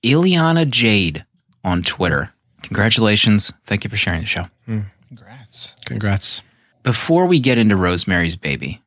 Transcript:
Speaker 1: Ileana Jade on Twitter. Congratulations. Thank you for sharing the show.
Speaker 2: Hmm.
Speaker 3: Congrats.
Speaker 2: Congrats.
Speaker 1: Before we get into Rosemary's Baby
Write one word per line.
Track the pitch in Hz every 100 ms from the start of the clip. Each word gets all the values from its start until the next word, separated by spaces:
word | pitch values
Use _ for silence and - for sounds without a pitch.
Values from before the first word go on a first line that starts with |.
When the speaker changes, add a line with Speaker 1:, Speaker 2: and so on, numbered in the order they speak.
Speaker 1:
Ileana | 117 143 185 175 160 165 160
Jade | - 113 104 85 76 - _ _ _
on | 95 87
Twitter. | 85 - 90 73 - _ _ _
Congratulations. | - - 107 110 110 104 - 104 - -
Thank | - 101
you | -
for | 104
sharing | - 85
the | 110
show. | - 90 _ -
Speaker 2:
Hmm. | 110 101 _ _
Speaker 3:
Congrats. | 120 95 127 113 - - -
Speaker 2:
Congrats. | - 120 101 98 - - - _ _ _
Speaker 1:
Before | - 117 - 165 180
we | 170
get | 131 120
into | 110 98
Rosemary's | 90 90 - 90 85 85
Baby | 76 67 65 -